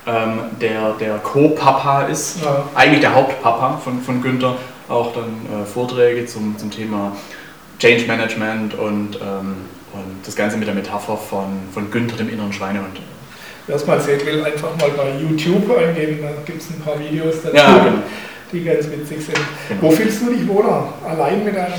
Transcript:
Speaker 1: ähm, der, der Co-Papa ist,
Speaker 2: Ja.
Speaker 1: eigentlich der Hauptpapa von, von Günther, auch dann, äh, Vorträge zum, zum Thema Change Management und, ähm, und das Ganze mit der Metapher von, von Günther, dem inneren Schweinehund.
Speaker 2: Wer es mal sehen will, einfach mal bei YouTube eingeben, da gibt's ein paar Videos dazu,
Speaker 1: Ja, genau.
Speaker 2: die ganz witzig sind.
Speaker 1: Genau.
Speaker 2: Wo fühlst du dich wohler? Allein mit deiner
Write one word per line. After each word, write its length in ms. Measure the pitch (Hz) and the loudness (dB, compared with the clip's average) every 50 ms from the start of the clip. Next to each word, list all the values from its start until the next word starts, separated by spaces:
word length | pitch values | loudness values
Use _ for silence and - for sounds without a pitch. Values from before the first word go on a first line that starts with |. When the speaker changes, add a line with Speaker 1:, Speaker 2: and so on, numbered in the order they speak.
| - | -6
Speaker 1:
ähm, 320 | 117 117 113 113 110 113 113 117 113 110 - | -2 -2 0 0 0 -2 -4 -6 -8 -6 -2
der, 320 | 120 110 110 110 110 107 107 - | -2 -2 0 0 0 -2 -2 -2
der 140 | 113 107 107 107 | -2 -2 -4 -4
Co-Papa 840 | - - - 139 147 156 151 - 135 131 131 135 139 143 139 139 135 | -4 0 4 6 6 6 6 4 2 2 4 4 4 2 2 2 2
ist, 340 | - 156 - - - - 180 156 | 0 -2 -2 -4 -6 -6 -4 -2
Speaker 2:
Ja. 220 | 147 139 139 139 - - | 0 0 0 -2 -2 2
Speaker 1:
eigentlich 260 | 127 135 143 151 135 | 4 6 6 6 6
der 140 | 139 113 - | 6 6 6
Hauptpapa 640 | 131 - - - - - 113 - - 131 131 131 127 - | 4 4 4 2 0 2 2 2 2 2 0 -2 -2 -6
von, 180 | 131 123 123 - | -6 -6 -6 -4
von 200 | - 127 123 123 | -4 -4 -2 0
Günther, 320 | 131 127 127 127 127 123 - - - - - - - | 0 0 0 0 0 -2 -2 -8 -12 -16 -16 -8 -2
auch 240 | 113 120 120 117 117 | 0 0 0 0 -2
dann, 100 | 123 113 113 110 110 110 107 104 104 101 | -6 -6 -6 -8 -8 -8 -8 -6 -6 -6
äh, 40 | |
Vorträge 600 | 101 - 120 123 123 127 123 120 120 120 120 120 | -6 -4 -4 -4 -2 2 4 4 4 4 2 -2
zum, 300 | 120 - 113 107 107 104 107 | -4 -6 -4 -4 -4 -4 -4
zum 120 | 107 104 | -6 -8
Thema 460 | 101 - 110 110 107 104 101 101 101 - - - - - - - - - - - - - | -6 -6 -6 -4 -4 -2 -4 -4 -6 -8 -12 -14 -16 -16 -18 -18 -20 -20 -20 -20 -4 4
Change 240 | - 120 120 117 117 | 6 6 6 6 4
Management 680 | 113 113 113 113 107 - 113 110 110 110 110 107 104 - | 0 0 0 -2 -2 -4 -4 -4 -4 -2 -4 -4 -4 -4
und, 420 | - 107 107 104 104 104 101 98 | -4 -2 -2 -2 -2 -2 -4 -6
ähm, 400 | 95 101 101 98 98 95 98 98 95 92 90 - - - - - | -8 -8 -6 -6 -6 -6 -6 -8 -8 -10 -12 -16 -18 -18 -16 -14
und 300 | 104 95 92 95 95 - | -12 -12 -12 -12 -12 -12
das 120 | - 107 | -10 -4
Ganze 220 | - - 107 110 110 | -2 -2 0 0 -2
mit 100 | 107 104 | -2 -2
der 60 | 98 | -2
Metapher 400 | 98 95 - 101 104 - - 110 | -4 -4 -4 -6 -6 -6 -4 -6
von, 300 | 107 - - - 98 98 98 98 98 95 95 - | -6 -6 -6 -6 -4 -4 -4 -6 -6 -8 -8 -8
von 160 | 107 104 101 | -8 -6 -4
Günther, 280 | - 120 120 117 - - | -2 -2 -2 -2 -2 -4
dem 100 | 110 113 | -4 -4
inneren 240 | 113 107 104 101 98 | -4 -4 -4 -4 -4
Schweinehund. 480 | - 104 95 101 101 98 95 - - - - - - - - - - - - - - - | -6 -4 -4 -4 -4 -4 -6 -10 -12 -14 -16 -16 -18 -18 -20 -20 -18 -18 -18 -18 -14 -8
Speaker 2:
Wer 80 | - 143 | -4 -4
es 80 | 147 151 | -2 2
mal 140 | - 160 139 | 2 2 2
sehen 200 | - 147 143 139 - | 2 2 0 0 0
will, 180 | 151 156 151 151 | 0 -2 -2 -2
einfach 240 | 151 151 147 151 147 151 165 | -2 -4 -4 -4 -4 -4 0
mal 120 | 151 143 | 0 0
bei 180 | 139 143 139 135 135 143 | 0 0 -2 -2 -2 -2
YouTube 560 | 160 156 156 151 151 170 185 202 - - - | -2 -2 -2 0 0 2 2 2 2 4 2
eingeben, 420 | 160 165 165 170 156 156 156 151 151 151 | 4 4 2 0 0 -2 -2 -2 -4 -4
da 60 | 147 147 - - | -6 -8 -8 -8
gibt's 220 | - 165 160 - - | -10 -10 -10 -10 -10
ein 100 | 165 147 - | -12 -8 -6
paar 180 | 156 147 147 | -4 -4 -4
Videos 360 | 147 151 151 156 160 160 160 160 - | -4 -4 -4 -2 0 0 -2 -2 -2
dazu, 140 | 160 143 | 4 6
Speaker 1:
Ja, 220 | 147 143 139 - - | 8 10 10 10 10
genau. 180 | - - - - - - - - - - - - - - - | 8 8 4 2 -2 -4 -8 -12 -12 -14 -16 -16 -14 -8 -6
Speaker 2:
die 100 | 175 165 | -4 0
ganz 220 | 165 156 151 151 151 | 2 2 2 0 -2
witzig 340 | 147 147 151 - 160 156 156 | -4 -8 -8 -8 -8 -8 -6
sind. 140 | - - 147 147 143 - - - - | -4 -2 -2 -2 -2 -6 -10 -8 -6
Speaker 1:
Genau. 120 | 208 196 | -2 2
Speaker 2:
Wo 100 | - 160 | 4 6
fühlst 320 | 160 - 220 214 202 - 240 | 6 6 4 2 2 0 0
du 80 | 240 240 | 0 0
dich 140 | 220 170 | 2 2
wohler? 460 | 185 196 202 214 233 185 143 139 - - - - - | 2 2 2 4 4 2 0 0 -4 -8 -10 -8 -6
Allein 340 | 160 160 147 185 190 208 214 | -2 0 0 2 2 0 0
mit 120 | 208 190 | 0 -2
deiner 180 | 190 180 180 180 | -2 -2 -4 -4